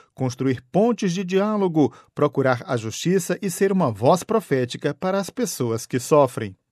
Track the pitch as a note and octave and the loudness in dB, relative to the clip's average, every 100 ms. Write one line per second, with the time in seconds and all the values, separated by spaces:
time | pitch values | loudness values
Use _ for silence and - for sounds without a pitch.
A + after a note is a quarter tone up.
0 | _ - C3 B2 C3+ A#2 - F3+ A#3 A3+ | _ -6 -6 -2 -2 -2 -2 0 2 0
1 | G3 F3 F3+ F#3+ G#3 G#3+ F#3 D#3+ C3 - | -2 -2 -2 0 0 0 0 2 0 0
2 | _ - D3 - C3 A#2+ - B2 A2 - | _ -2 0 2 2 0 -2 -4 -4 -4
3 | E3 F#3+ E3+ F3 G3+ - G3 F#3+ C#3+ G2 | -2 -2 -2 -4 -4 0 0 2 0 2
4 | B2+ F3+ - A3 - C3+ B2 - D3 D3 | 4 4 2 -2 0 -2 -2 -4 -6 -4
5 | F#3 G3 F#3 - A3+ - B2 A2+ - B2+ | -2 -2 -4 -4 -4 -2 -4 -4 -4 -4
6 | - D3+ C3+ - G#2+ G2 _ | 4 4 4 2 -8 -10 _